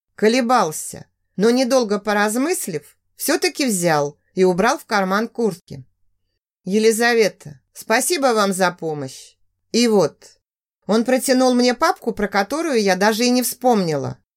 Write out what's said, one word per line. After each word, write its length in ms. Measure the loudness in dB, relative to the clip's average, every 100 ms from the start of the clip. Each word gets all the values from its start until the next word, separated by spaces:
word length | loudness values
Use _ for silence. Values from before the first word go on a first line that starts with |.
| _ -2
Колебался, 920 | 2 2 2 2 0 -4 -12 -14 -20 _ _ 0
но, 140 | 2
недолго 500 | 2 2 2 0 -4
поразмыслив, 960 | -2 0 0 -2 -2 -4 -6 -10 -12 _ _ _
все-таки 500 | -4 -2 -2 -2 -2
взял 520 | 0 0 0 0 -6 _
и 120 | 0 0
убрал 340 | 2 0 -2
в 60 | -2
карман 420 | -2 0 -2 -2
куртки. 580 | -4 -4 -4 _ -18 -18 _ _ _ _ _ _ _
"Елизавета, 960 | -4 2 2 2 0 2 0 -2 -16 -20 _
спасибо 600 | -20 -2 -2 0 0 2
вам 200 | 2 0
за 180 | 0 -2
помощь. 640 | -2 -8 -8 -10 -14 -20 _ _ _ _
И 160 | 0 2
вот". 520 | 2 2 -2 -20 _ _ _ _ _ -2
Он 160 | 0
протянул 500 | 2 0 2 2 4
мне 200 | 4 2
папку, 400 | 2 0 -2 -6
про 140 | -6 -2
которую 540 | -2 -2 -4 -2 0
я 140 | 0 2
даже 300 | 0 2 0
и 40 |
не 140 | 0
вспомнила. 760 | -2 -2 0 2 0 -4 -6 -12 _